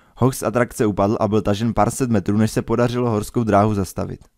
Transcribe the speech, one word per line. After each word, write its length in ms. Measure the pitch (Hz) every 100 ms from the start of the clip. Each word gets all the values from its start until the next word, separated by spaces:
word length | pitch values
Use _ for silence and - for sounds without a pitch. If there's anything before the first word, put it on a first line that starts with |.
| _ -
Host 220 | 123 131
z 40 |
atrakce 440 | - 120 120 - 113
upadl 300 | 101 101 110
a 80 | 107
byl 140 | 107
tažen 320 | 101 101 117
pár 160 | 107 107
set 200 | - 131
metrů, 260 | 110 87 104
než 140 | 110
se 120 | -
podařilo 480 | - 117 120 123 123
horskou 340 | 107 107 -
dráhu 300 | 113 101 107
zastavit. 460 | 101 92 - 92 92 -